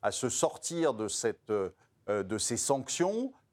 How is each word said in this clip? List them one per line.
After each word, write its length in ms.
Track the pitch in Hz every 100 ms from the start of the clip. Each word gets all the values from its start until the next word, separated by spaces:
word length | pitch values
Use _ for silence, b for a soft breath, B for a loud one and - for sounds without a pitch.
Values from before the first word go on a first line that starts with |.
à 120 | 104
se 180 | - 123
sortir 640 | - 156 - - 165 156
de 140 | 110 107
cette, 420 | - 113 101 -
euh, 200 | 107 92 b b _ -
de 300 | 104 98 107
ces 180 | - 113
sanctions, 800 | - 139 131 - 180 220 262 - _